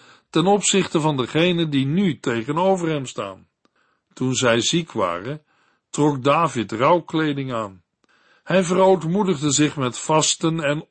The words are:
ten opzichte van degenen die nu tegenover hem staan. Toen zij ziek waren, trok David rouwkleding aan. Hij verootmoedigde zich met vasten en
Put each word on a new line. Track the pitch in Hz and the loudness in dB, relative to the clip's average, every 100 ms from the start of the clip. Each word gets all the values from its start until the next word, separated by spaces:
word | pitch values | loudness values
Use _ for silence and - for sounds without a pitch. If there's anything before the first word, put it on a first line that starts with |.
| - - _ | -20 -20 _
ten | 160 180 | 0 2
opzichte | 208 - 196 165 165 | 2 2 0 0 0
van | 151 139 | 0 -2
degenen | 117 151 175 170 165 | -2 0 0 0 0
die | 139 135 | 0 0
nu | 170 196 120 | 0 0 -2
tegenover | 139 117 113 156 190 190 165 | -4 -4 -4 -2 0 0 -2
hem | 151 127 | -4 -6
staan. | - 98 92 - _ _ _ _ _ _ | -8 -10 -12 -20 _ _ _ _ _ _
Toen | - 127 | -6 -4
zij | 120 127 117 | 2 2 2
ziek | 110 170 160 | 2 -2 -2
waren, | 113 92 87 110 151 _ _ _ _ _ | -2 -2 -2 -8 -12 _ _ _ _ _
trok | - 147 139 | -2 0 2
David | 135 147 160 123 101 | 2 2 2 -2 -4
rouwkleding | 110 139 175 160 160 156 139 131 | 0 2 2 0 -4 -2 -4 -6
aan. | 117 104 92 _ _ _ _ _ _ | -6 -8 -12 _ _ _ _ _ _
Hij | - 185 | -2 0
verootmoedigde | 175 185 190 185 160 190 190 147 147 | 2 4 4 4 2 0 0 0 0
zich | 135 151 143 | 2 2 0
met | 123 - | -4 -4
vasten | - 156 147 - 165 165 | 0 2 2 0 -2 -2
en | 143 147 - | -2 -4 -6